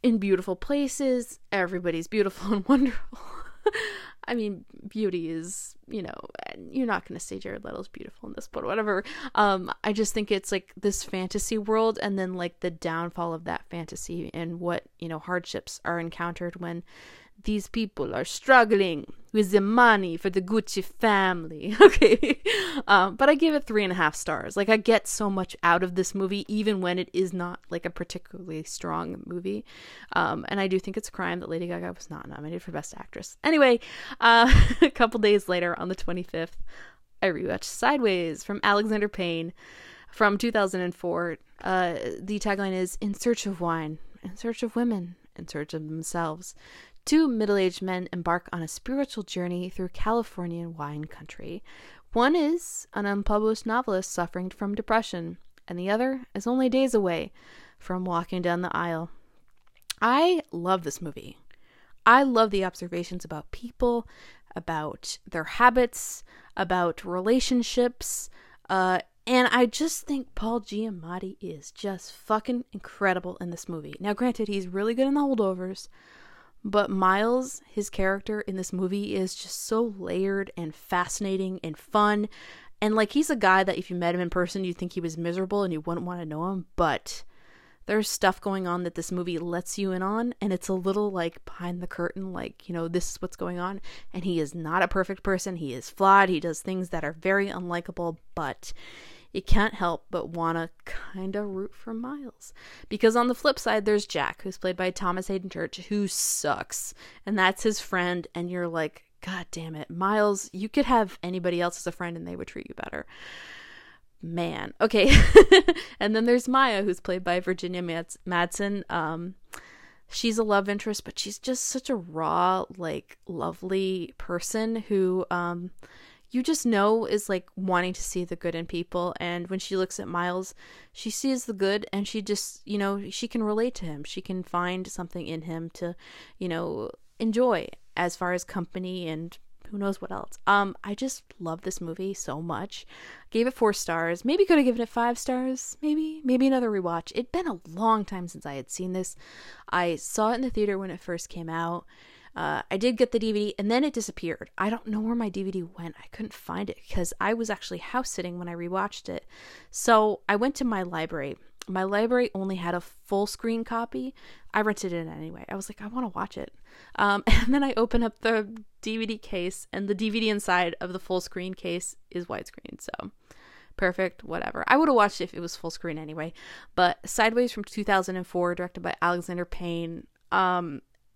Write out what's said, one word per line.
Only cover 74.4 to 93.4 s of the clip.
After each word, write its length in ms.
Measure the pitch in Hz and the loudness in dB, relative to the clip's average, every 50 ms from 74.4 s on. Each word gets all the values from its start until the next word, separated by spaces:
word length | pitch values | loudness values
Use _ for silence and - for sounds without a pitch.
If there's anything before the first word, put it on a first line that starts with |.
| 220 | -2
he's 220 | 208 202 196 185 180 | -2 -2 -2 -4 -4
really 260 | 180 196 208 226 233 | -4 -2 0 0 2
good 120 | 247 269 | 2 2
in 80 | 269 277 | 2 4
The 60 | 294 | 2
Holdovers, 680 | 285 277 269 226 208 190 185 180 185 185 196 - - - - - - - - - - - - - - _ _ - - | 2 2 2 2 2 2 0 -2 -4 -8 -10 -10 -14 -18 -20 -20 -20 -20 -20 -20 -20 -20 -20 -20 -20 _ _ -12 -6
but 260 | 208 196 208 202 - | 0 2 2 2 2
Miles, 720 | 196 190 190 185 190 196 214 233 247 254 262 269 - - - _ | 2 2 4 4 4 4 4 4 2 2 0 -2 -8 -14 -16 _
his 220 | - 214 202 - | -6 -6 -6 -2
character 500 | - - 190 190 196 196 - - 214 208 | -2 0 2 2 0 0 -2 -4 -6 -6
in 160 | 208 - 190 | -4 -6 -6
this 160 | 185 180 - - | -6 -6 -4 -4
movie, 420 | 180 190 180 190 202 202 208 208 | -2 -2 -2 -2 -2 -2 -2 -2
is 200 | 196 185 185 - | -2 -2 -2 -4
just 300 | - - - - - - | -8 -12 -10 -10 -10 -6
so 300 | - 226 220 240 233 202 | -2 0 0 0 0 -2
layered 560 | 196 180 180 175 180 190 196 196 196 196 - - | -6 -6 -4 -2 0 0 0 0 -2 -4 -4 -6
and 180 | - 170 156 156 | -8 -8 -8 -8
fascinating 840 | - - - 190 180 180 - - - 208 196 190 190 190 185 185 185 - | -10 -6 -2 0 0 0 0 -4 -4 -4 -2 -2 -2 -2 -4 -6 -6 -8
and 140 | 165 156 | -8 -10
fun. 520 | - - - - 214 208 208 208 208 208 208 - - - - - - - - - - | -10 -6 0 2 4 4 4 4 2 0 -2 -6 -10 -20 -20 -20 -20 -20 -20 -8 -4
And, 140 | 214 214 214 | -2 2 2
like, 180 | 220 214 208 - | 4 2 2 2
he's 180 | 285 311 - | 2 2 2
a 60 | 302 | 2
guy 280 | 226 202 190 185 190 190 | 4 6 6 6 6 4
that 140 | 185 - - | 2 0 -4
if 120 | 180 - | -6 -6
you 60 | 180 | -4
met 180 | 175 175 170 170 | -2 0 0 0
him 60 | 180 | 0
in 100 | 180 175 | 0 0
person, 340 | - 185 175 175 - 196 190 | 0 0 0 0 -2 -4 -4
you'd 140 | 180 170 - | -4 -6 -6
think 140 | 180 175 - | -8 -8 -6
he 80 | 190 | -6
was 180 | 170 165 160 160 | -6 -6 -4 -4
miserable 460 | 170 170 175 185 190 185 208 202 202 | -4 -2 -2 -2 -2 0 0 0 0
and 80 | 185 165 | 0 -2
you 80 | 156 | -4
wouldn't 260 | 156 170 170 170 175 | -4 -4 -4 -4 -4
wanna 180 | 175 175 175 170 | -6 -6 -8 -8
know 260 | 156 151 156 170 185 196 | -8 -6 -4 -4 -4 -4
him, 140 | 190 170 - - | -6 -8 -6 -2
but 480 | - 175 156 135 - - - - - - - - - - - - - - _ _ _ - | 0 0 2 0 -2 -4 -8 -12 -12 -14 -16 -18 -20 -20 -20 -20 -20 -20 _ _ _ -4
there's 220 | - 208 214 208 - | -2 0 0 0 0
stuff 320 | - - 208 190 190 - | -2 2 2 2 2 2
going 280 | - 202 190 190 185 180 | -2 -4 -2 -2 -2 -2
on 160 | 175 180 180 | -2 -2 -4
that 100 | 170 - | -4 -6
this 160 | - 165 - | -6 -6 -4
movie 280 | 190 180 175 180 170 160 | -4 -4 -4 -4 -4 -4
lets 380 | 170 175 170 175 180 - - | -4 -4 -4 -4 -4 -6 -6
you 140 | - 196 190 | -4 -2 -2
in 120 | 185 180 190 | -2 -2 -2
on, 340 | 190 208 220 233 247 233 - | -2 -2 -2 -2 -4 -4 -4
and 120 | 202 208 185 | -4 -2 -2
it's 160 | 175 - - | -2 -2 -2
a 40 | 196 | -2
little, 380 | 185 175 190 190 208 208 208 | -2 0 0 0 0 0 0
like, 340 | 190 180 165 170 170 - - | 0 -2 -2 -4 -4 -8 -12
behind 360 | - - - 175 175 175 175 | -14 -12 -8 -6 -6 -6 -6
the 80 | 175 - | -8 -8
curtain, 440 | - - 170 - - 190 190 190 180 | -6 -4 -4 -4 -4 -6 -8 -8 -6
like, 360 | 175 - - - - - - | -8 -8 -8 -10 -12 -12 -8
you 40 | 175 | -6
know, 140 | 165 165 | -4 -2
this 240 | 170 170 180 175 - | -2 -2 -2 -2 -2
is 100 | - - | -4 -6
what's 140 | - 180 - | -8 -8 -8
going 240 | - | -6